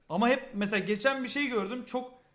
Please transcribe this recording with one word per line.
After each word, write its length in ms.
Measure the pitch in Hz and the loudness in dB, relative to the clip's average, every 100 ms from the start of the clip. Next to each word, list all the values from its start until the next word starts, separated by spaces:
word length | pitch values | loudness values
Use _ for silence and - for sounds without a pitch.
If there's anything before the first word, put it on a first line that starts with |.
| - | -4
Ama 200 | 170 240 | 2 4
hep 200 | 262 - | 2 0
mesela 260 | 202 202 208 | -4 0 0
geçen 440 | 180 208 262 269 | 0 2 2 0
bir 60 | 254 | -2
şey 180 | 285 285 | -2 0
gördüm. 380 | 240 196 247 247 | 0 -2 -4 -6
Çok 280 | 254 254 - _ | -6 -6 -12 _